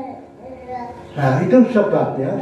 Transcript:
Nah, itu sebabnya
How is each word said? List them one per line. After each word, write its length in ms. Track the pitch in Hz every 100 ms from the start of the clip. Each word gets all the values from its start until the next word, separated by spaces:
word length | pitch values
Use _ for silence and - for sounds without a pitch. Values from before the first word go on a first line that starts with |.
| 254 - - - 262 254 247 247 240 - -
Nah, 220 | 143 139 -
itu 160 | 185 254 226
sebabnya 640 | 214 - 147 127 - 135 202